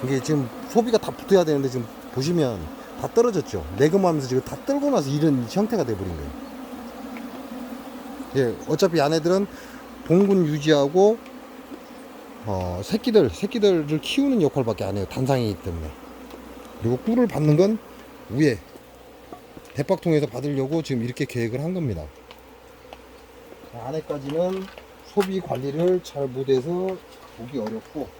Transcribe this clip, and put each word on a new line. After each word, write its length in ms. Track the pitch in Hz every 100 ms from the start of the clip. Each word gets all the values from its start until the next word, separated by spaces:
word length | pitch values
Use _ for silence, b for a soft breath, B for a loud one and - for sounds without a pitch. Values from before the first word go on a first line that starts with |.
이게 180 | 127 135
지금 260 | 135 151 123 - -
소비가 280 | 220 233 220
다 120 | -
붙어야 360 | - - 190 160
되는데, 240 | 143 135
지금 180 | 123 113 - -
보시면 460 | - 139 175 135 101 80 - B -
다 60 | 135
떨어졌죠. 580 | - 240 185 - 98 76 92
내금하면서 500 | 147 190 185 156 131
지금 160 | 127
다 120 | - 139 -
떨고 260 | 277 285
나서 180 | 247 139
이런 380 | 143 160 135 117
형태가 340 | 185 214 220 123
돼버린 300 | 104 95 82
거예요. 160 | 73 73 - - - - - - - - - 262 - 254 - - - - - - - 135
예, 200 | 123 104 -
어차피 320 | 151 190 165
얘네들은 480 | 143 160 160 185 202 B B B B - -
봉군 400 | 170 202 196 160
유지하고, 720 | 151 151 147 143 175 202 226 - - - - - - - - - - - - 107
어, 360 | 92 90 90
새끼들, 460 | 101 208 - 214 131
새끼들을 680 | 85 202 240 202 175 147 156
키우는 400 | - - 277 247
역할밖에 400 | 143 143 117 107
안 140 | 98 101
해요. 100 | 92
단상이기 540 | - 131 135 113 92
때문에. 260 | 98 82 78 - - - - - - - - -
그리고 160 | 113 127
꿀을 300 | - 240 240
받는 280 | - 151 151
건 220 | 190 220 - - - - -
위에 300 | 110 151 104 - - - - - - - - - - -
대박통에서 540 | - 143 185 175 151 139
받으려고 560 | 127 143 139 135 160
지금 200 | 151 131
이렇게 220 | 117 123 139
계획을 380 | 123 117 127
한 100 | 156
겁니다. 320 | 185 143 87 73 - - - - - - - - - - - - - - - -
자, 160 | 120 117
안에까지는 800 | 156 - 147 139 156 180 190 190 - - - -
소비 320 | - 190 190
관리를 640 | 170 127 139 147 180 185
잘 240 | - 143 139
못해서 420 | 127 135 131 135 175 185 185 - - - -
보기 200 | 117 139
어렵고 500 | 110 110 - 156 131